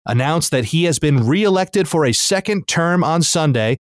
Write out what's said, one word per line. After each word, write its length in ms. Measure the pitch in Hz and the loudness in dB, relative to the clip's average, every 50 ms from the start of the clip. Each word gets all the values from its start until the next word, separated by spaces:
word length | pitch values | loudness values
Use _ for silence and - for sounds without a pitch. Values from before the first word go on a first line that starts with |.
| _ | _
announced 420 | - 113 120 131 147 160 170 147 - | -2 -2 0 0 0 0 0 -2 0
that 160 | 139 131 117 | -2 -2 -2
he 200 | - 156 165 170 | -2 -2 0 0
has 120 | 170 151 | 0 0
been 300 | - 165 151 143 127 113 | 0 0 0 2 2 2
re-elected 600 | 117 151 196 214 202 190 185 190 185 - 202 180 | 2 0 2 2 2 2 0 0 0 -2 -2 -2
for 160 | - - 160 151 | 0 0 0 2
a 80 | 127 | 2
second 560 | 113 - - - 196 190 190 220 208 190 - | 0 0 0 0 -2 -2 -2 -2 -4 -4 -4
term 360 | - - 170 165 170 175 180 - | -4 -2 -2 0 2 2 2 0
on 180 | 151 165 170 | 0 0 0
Sunday, 560 | 160 - - 170 156 147 127 117 110 113 123 - _ | 0 0 0 0 2 2 2 2 0 0 -2 -4 _